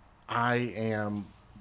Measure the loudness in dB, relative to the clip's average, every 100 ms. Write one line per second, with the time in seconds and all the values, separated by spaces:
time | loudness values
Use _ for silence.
0 | -20 -20 -4 0 4 2 0 -2 0 0
1 | 0 -2 -6 -14 -20 -20